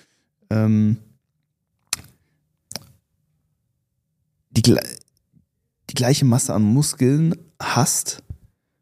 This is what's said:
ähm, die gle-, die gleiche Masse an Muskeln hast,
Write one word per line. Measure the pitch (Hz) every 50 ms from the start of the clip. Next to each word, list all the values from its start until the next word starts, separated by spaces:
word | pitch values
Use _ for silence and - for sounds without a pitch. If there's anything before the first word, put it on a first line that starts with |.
| _ _ _ _ _ _ _ _ _ -
ähm, | 110 110 110 110 110 107 107 107 107 - - _ _ _ _ _ _ _ _ _ _ _ _ _ _ _ _ _ - - - - _ _ _ _ _ _ _ _ _ _ _ - - - - - _ _ _ _ _ _ _ _ _ _ _ _ _ _ _ _ _ _ _ _ _ _ _ _ _ _ _ _ _ _ _ _ -
die | 120 107
gle-, | 120 104 - - - - - _ _ _ _ _ _ _ _ _ _ _ _ _ _ _ _ _ -
die | -
gleiche | - 123 120 143 - 143
Masse | 131 113 127 - - -
an | 101 107
Muskeln | 104 113 135 147 - - - 131 123 139 151 160 165 - - - _ _ -
hast, | - - - 120 127 - - - - - - - - - - - _ _ _ _ _ _ _ _